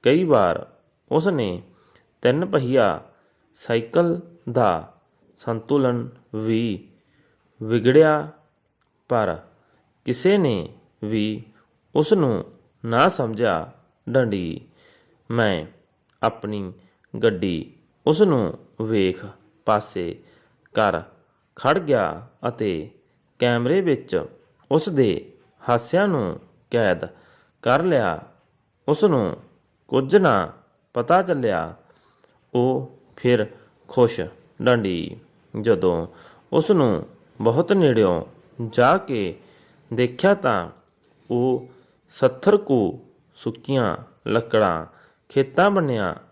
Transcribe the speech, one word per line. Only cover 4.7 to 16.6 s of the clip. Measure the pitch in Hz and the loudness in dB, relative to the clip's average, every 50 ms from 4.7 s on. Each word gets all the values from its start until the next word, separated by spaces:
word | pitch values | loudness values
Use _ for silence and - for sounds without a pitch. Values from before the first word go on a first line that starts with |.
| 87 80 80 - _ _ _ _ _ _ _ _ _ _ | 2 0 -4 -12 _ _ _ _ _ _ _ _ _ _
ਸੰਤੁਲਨ | - - 117 113 113 - 147 143 135 127 123 120 120 127 - - _ _ - | -8 -8 -8 -8 -4 -2 0 0 2 0 -2 -2 -6 -10 -14 -20 _ _ -10
ਵੀ | 107 110 113 113 110 117 117 98 98 - - _ _ _ _ _ _ _ _ _ _ _ _ _ _ 110 | -8 -4 -2 -2 -2 -2 -4 -6 -10 -12 -20 _ _ _ _ _ _ _ _ _ _ _ _ _ _ -6
ਵਿਗੜਿਆ, | 110 113 117 104 123 131 151 160 156 151 151 151 151 - _ _ _ _ _ _ _ _ _ _ _ _ _ _ _ | -4 -4 0 2 4 6 6 6 6 4 0 -4 -8 -14 _ _ _ _ _ _ _ _ _ _ _ _ _ _ _
ਪਰ | 123 117 107 95 80 80 - _ _ _ _ _ _ _ _ _ _ _ _ | -2 0 0 -2 -4 -6 -10 _ _ _ _ _ _ _ _ _ _ _ _
ਕਿਸੇ | - 123 - - 185 202 202 | -6 -6 -2 0 2 2 2
ਨੇ | 180 139 113 95 78 - - - _ _ _ _ - | 2 0 -2 -4 -6 -10 -16 -20 _ _ _ _ -8
ਵੀ | 104 110 110 104 107 107 110 113 - _ _ _ _ _ _ _ _ _ | -6 -4 -2 -2 -4 -6 -8 -12 -18 _ _ _ _ _ _ _ _ _
ਉਸ | - 151 - 220 | -2 2 2 2
ਨੂੰ | 196 160 131 113 90 - - - _ _ _ _ _ - | 2 2 0 0 -4 -6 -10 -18 _ _ _ _ _ -8
ਨਾ | 117 113 120 143 185 | -2 2 2 2 2
ਸਮਝਿਆ। | - - 135 113 113 104 120 110 90 80 80 - - _ _ _ _ _ _ - | 2 -2 -6 -6 -2 -2 0 0 0 -2 -4 -8 -16 _ _ _ _ _ _ -2
ਡੰਡੀ, | 117 135 127 113 101 98 90 82 78 - - _ _ _ _ _ _ _ _ _ _ _ _ _ | -2 0 0 0 -2 -4 -6 -6 -10 -12 -14 _ _ _ _ _ _ _ _ _ _ _ _ _
ਮੈਂ | 117 117 113 107 95 82 78 - - _ _ _ _ _ _ _ _ _ - | -2 -2 0 0 0 -4 -6 -10 -16 _ _ _ _ _ _ _ _ _ -4
ਆਪਣੀ | 113 - - - 104 107 104 | -4 -4 -4 -10 -10 -8 -8